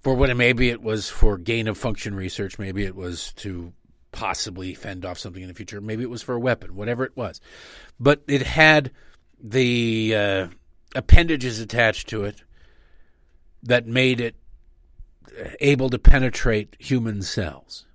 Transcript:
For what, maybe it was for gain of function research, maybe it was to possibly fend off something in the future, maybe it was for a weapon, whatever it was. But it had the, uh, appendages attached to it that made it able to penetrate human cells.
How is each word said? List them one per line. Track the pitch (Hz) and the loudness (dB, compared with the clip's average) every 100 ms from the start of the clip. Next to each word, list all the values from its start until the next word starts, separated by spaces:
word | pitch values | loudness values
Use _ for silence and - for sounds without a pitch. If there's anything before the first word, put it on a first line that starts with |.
For | 135 | -2
what, | 127 135 123 | 2 2 2
maybe | 123 123 127 | 2 2 0
it | 117 | -2
was | 110 110 - | -6 -6 -6
for | - 110 98 | 4 4 4
gain | 85 117 110 | -4 -4 -4
of | 101 | -6
function | 120 - - 101 | -6 -6 -8 -8
research, | 95 - 98 - | -8 -8 -10 -8
maybe | 98 92 | -10 -6
it | 98 95 | -6 -6
was | 90 85 - | -12 -10 -12
to | - 104 90 85 - _ _ _ | -14 -12 -12 -14 -18 _ _ _
possibly | - 104 95 - 92 92 | -10 -8 -6 -8 -10 -12
fend | 87 - 92 90 | -12 -14 -12 -12
off | 87 | -12
something | 107 92 | -14 -14
in | 92 | -16
the | |
future, | 92 101 101 | -16 -16 -14
maybe | 107 110 | -10 -8
it | 123 | -8
was | 120 | -10
for | - 123 | -8 -4
a | |
weapon, | 127 113 - 92 | -2 -4 -6 -10
whatever | 104 120 | -6 -6
it | 131 - | -6 -6
was. | 110 - - - - - - - | -10 -10 -20 -20 -20 -20 -20 -2
But | 123 147 - | 0 0 0
it | 139 | -2
had | 127 - 156 156 135 - - - _ _ | -2 4 6 6 0 -12 -20 -20 _ _
the, | 117 123 123 120 117 110 110 110 | -4 0 0 0 0 -2 0 0
uh, | 104 98 90 - _ _ _ 131 | 0 -2 -6 -12 _ _ _ -10
appendages | - - 165 151 127 110 | 8 8 8 0 -2 -6
attached | 110 117 113 - - | -6 0 0 0 -8
to | 110 | -6
it | 101 104 _ - - _ _ - - _ _ _ _ - | -6 -8 _ -20 -20 _ _ -20 -20 _ _ _ _ -20
that | 120 123 117 | -2 -2 0
made | 120 127 123 | 0 0 0
it | 117 - - - - _ _ - - _ - - - - | -4 -10 -20 -20 -20 _ _ -20 -20 _ -20 -16 -16 -2
able | 139 139 131 | 0 0 0
to | 123 | 6
penetrate | - 139 131 - - 107 101 - | 10 10 8 -2 -2 -2 -4 -14
human | - 127 113 104 | -4 -2 -2 -6
cells. | 95 - 87 69 _ - _ | -6 -6 -6 -10 _ -20 _